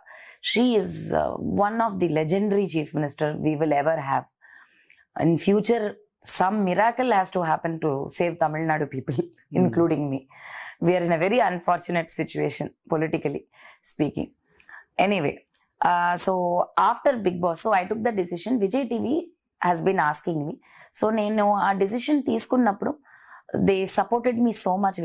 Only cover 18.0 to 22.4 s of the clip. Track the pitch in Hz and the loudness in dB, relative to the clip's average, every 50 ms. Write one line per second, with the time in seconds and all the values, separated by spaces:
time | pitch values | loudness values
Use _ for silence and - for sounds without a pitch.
18 | 214 240 220 196 175 175 180 170 - 214 262 240 196 190 202 269 277 220 240 220 | -2 -2 0 -2 -2 -4 -4 -6 -4 -2 -2 0 0 0 0 0 -2 -2 -2 -2
19 | 208 220 285 330 - - _ _ _ _ _ - - 175 175 165 160 190 190 185 | -2 -2 -2 -4 -4 -6 _ _ _ _ _ -2 0 0 0 2 2 0 2 2
20 | 156 147 160 - - 185 170 151 139 156 - - _ _ - - - - - - | 2 0 0 -2 -4 -4 -4 -2 -4 -6 -8 -12 _ _ -20 -20 -20 -12 -6 -2
21 | - 214 226 226 208 208 220 220 208 202 208 202 180 196 196 190 196 196 220 247 | 0 0 2 0 0 0 0 2 2 2 2 2 2 2 2 2 0 0 0 -2
22 | 240 - 302 285 262 - 226 226 | -2 0 0 0 0 0 -2 -2